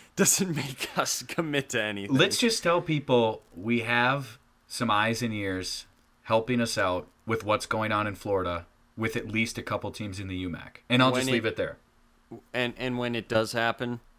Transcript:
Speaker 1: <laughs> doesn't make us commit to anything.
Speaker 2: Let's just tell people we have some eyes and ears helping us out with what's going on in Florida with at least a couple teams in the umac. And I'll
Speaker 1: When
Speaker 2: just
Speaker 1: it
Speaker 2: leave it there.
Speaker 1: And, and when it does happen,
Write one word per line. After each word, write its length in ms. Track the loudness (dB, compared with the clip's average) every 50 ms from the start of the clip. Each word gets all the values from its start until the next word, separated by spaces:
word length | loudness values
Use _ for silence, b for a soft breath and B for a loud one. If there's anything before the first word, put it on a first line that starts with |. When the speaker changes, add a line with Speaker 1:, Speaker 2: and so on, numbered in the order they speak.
| -16
Speaker 1:
<laughs> 100 | -8 0
doesn't 400 | 2 4 4 4 2 2 0 -2
make 340 | -4 -4 -6 -6 -8 -8 -6 -2
us 240 | -2 0 0 -2 -4 -6
commit 460 | -6 -4 -4 -2 0 0 0 0 0
to 120 | -2 0
anything. 340 | 0 0 -2 -4 -2 2 4
Speaker 2:
Let's 220 | 4 4 4 2
just 260 | 2 2 2 2 2 2
tell 180 | 2 2 2
people 600 | 2 0 -2 -2 2 4 4 4 4 4 0 -2 -10 _ -14
we 260 | -8 -2 0 0 0
have 560 | 0 2 2 2 4 2 2 0 -4 -8 -14 -20 _ _ _ _ _
some 220 | -12 -6 -4 0 2
eyes 320 | 2 4 4 2 0 0
and 120 | -2 -2 -2
ears 520 | -2 -2 -2 -4 -4 -4 -6 -8 -10 -12 _ _ _ _ _ _ _ -4
helping 360 | 2 2 2 2 2 2 2
us 160 | 2 0 0
out 300 | 0 2 2 0 -2 -4 -8 _ _ -4
with 180 | -2 -2 -2 2
what's 220 | 2 0 0 2
going 260 | -2 -2 -2 0 0
on 160 | 0 0 0
in 80 | -2 -4
Florida 500 | -6 -4 0 0 0 0 0 -2 -4 -6 -10 _ _ _ _ -8
with 180 | -4 -4 -2 -2
at 120 | -4 -4
least 300 | -2 0 0 0 0 -2
a 40 | -8
couple 300 | -6 -4 -4 -4 -4 -6
teams 280 | -8 -8 -8 -8 -8 -8
in 80 | -8
the 180 | -6 -6 -4 -4
umac. 320 | -4 -6 -8 -12 -14 -18 -12 _ 2
And 140 | 4 6 6
I'll 80 | 6
Speaker 1:
When 100 | 4 2
Speaker 2:
just 80 | 2 2
Speaker 1:
it 40 | 2
Speaker 2:
leave 120 | 2 0
it 100 | 0 -2
there. 200 | -2 -4 -4 -6 -12 _ _ _ _ _ _ _ _ _ -18 -18 -18 -14 _ -4
Speaker 1:
And, 200 | -2 -2 -2 -2
and 200 | -4 -4 -4 -2
when 180 | -2 -2 -2 -2
it 120 | -4 -2
does 240 | 0 2 2 2 2
happen, 480 | 0 0 0 0 0 -2 -4 -6 -6 -8 -10 -18 -16